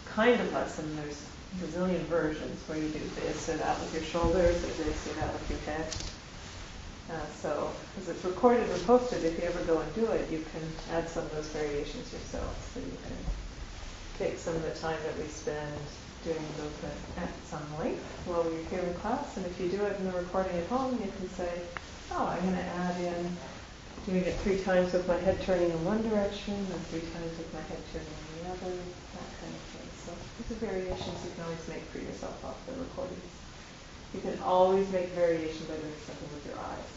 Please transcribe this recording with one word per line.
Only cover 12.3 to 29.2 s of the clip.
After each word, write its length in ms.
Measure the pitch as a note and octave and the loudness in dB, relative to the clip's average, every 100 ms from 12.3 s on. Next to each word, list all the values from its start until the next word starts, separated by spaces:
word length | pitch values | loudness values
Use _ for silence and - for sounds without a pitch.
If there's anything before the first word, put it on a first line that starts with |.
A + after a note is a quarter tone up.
| - - - - | -4 -4 -4 -6
So 60 | F2+ | -6
you 180 | F2+ E2+ - | -6 -6 -6
can 100 | F2 F3 - - - - - - - - - | -4 -2 -4 -4 -8 -8 -8 -8 -8 -10 -2
take 220 | F#3 - | 0 0
some 160 | F3+ E3 | 0 0
of 60 | |
the 120 | D#3 | 0
time 240 | - E3 D#3+ D#3 | -2 -2 -2 -2
that 100 | D3 | -2
we 120 | D3+ | -4
spend 500 | - - D3+ D3 D3 D3 - - - | -4 -2 -2 -4 -4 -6 -8 -12 -8
doing 180 | E3+ D#3 D3+ D3+ | -4 -2 -2 -4
movement 400 | D3+ D3 D3 D3 - - | -6 -4 -6 -6 -6 -4
at 140 | F3 - - | -4 -6 -8
some 140 | D#3 D3 D3+ | -6 -4 -2
length 240 | A#3 F#4+ - - F#3 | 0 -2 -4 -6 0
while 160 | E3+ | 2
we're 220 | E3 D#3+ E3 | 4 2 -2
here 80 | F#3 | 0
in 120 | F3 | 0
class, 420 | F3 G#3 C4+ - G#3+ | 0 0 0 0 -2
and 100 | F3+ | -4
if 80 | F3+ | 0
you 80 | F3+ | 0
do 160 | F#3+ | 2
it 120 | G#3 F#3+ | 2 2
in 100 | F#3 | 2
the 80 | F3+ | 0
recording 400 | F3 F#3+ F#3 F3 | 2 2 2 2
at 80 | - | 2
home, 320 | B3+ C4 A#3+ | 2 2 2
you 140 | F#3+ | 0
can 160 | - F#3 - | -2 -6 -2
say, 260 | F3 F3 F3 - - - - | -2 -2 -4 -8 -10 -12 -4
"Oh, 160 | F4+ G#3+ | 0 2
I'm 160 | E3+ | 2
gonna 160 | F#3 F3+ | 2 2
add 420 | F3 F3 F3+ F3+ | 0 0 2 2
in 380 | F3 F3 F3 F3+ - - - - - - - | 0 0 -2 -2 -6 -10 -12 -14 -12 -8 2
doing 180 | F#3 | 4
it 100 | E3+ - | 4 2
three 180 | G#3+ F#3 | 4 4
times 300 | - F3+ F3+ | 8 8 8
with 120 | F3+ F3+ | 4 6
my 100 | F3 | 6
head 200 | F#3 F#3 | 6 4
turning 280 | - F3+ F3 | 4 6 6
in 140 | E3 | 4
one 160 | E3+ A3 A3+ | 4 4 4
direction, 460 | G#3+ G3+ G3+ - G3+ | 4 4 0 -2 -2
and 300 | F#3+ E3 E3 | 0 -2 -2
three 160 | E3 E3 | -4 -4
times 240 | E3+ E3 E3 | -4 -4 -4
with 160 | E3 | -6
my 80 | D#3+ D#3+ | -6 -6
head 80 | D#3+ - | -6 -6
turning 160 | D#3+ D#3 | -6 -6
in 240 | D3+ D#3 D#3+ | -8 -8 -6
the 80 | F3 | -6
other," 240 | F#3 F#3 | -4 -2
that 580 | F3+ F3 - - - | -4 -4 -10 -10 -10